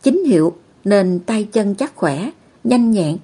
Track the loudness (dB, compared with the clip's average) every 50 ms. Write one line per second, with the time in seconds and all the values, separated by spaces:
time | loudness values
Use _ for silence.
0 | 0 0 0 2 2 2 2 2 2 0 -2 -6 -12 _ _ _ -2 0 2 2
1 | 2 2 -2 -2 -4 -4 -4 -4 -4 -2 -2 -2 -2 -2 -2 -4 -6 -8 -6 -4
2 | -4 -2 -2 -4 -6 -8 -10 _ _ _ _ _ -4 0 0 2 2 2 2 0
3 | 0 -2 -4 -6